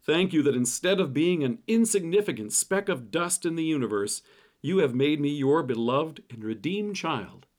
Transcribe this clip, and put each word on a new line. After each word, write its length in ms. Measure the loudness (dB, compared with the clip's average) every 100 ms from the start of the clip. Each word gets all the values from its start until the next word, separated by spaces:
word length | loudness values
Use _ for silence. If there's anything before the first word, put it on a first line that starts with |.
thank 300 | 0 0 2
you 100 | 4
that 140 | 4 2
instead 420 | 0 0 0 0
of 160 | 0
being 300 | 0 2 2
an 180 | 0 -4 0
insignificant 840 | 2 4 2 2 2 0 -4 -4
speck 360 | -4 0 -2 0
of 240 | -4 -2
dust 340 | -2 -2 -2 -2
in 80 |
the 100 | -2
universe, 580 | 0 0 0 0 -2 -6 _ -20 _ _
you 160 | 0 2
have 180 | 2 2
made 240 | 2 2
me 80 | -2
your 340 | 0 2 2
beloved 600 | 2 -2 0 0 -2 -8 _
and 140 | -10
redeemed 540 | -8 -6 -4 -4 -4 -4
child. 500 | -4 -4 -8 -16 _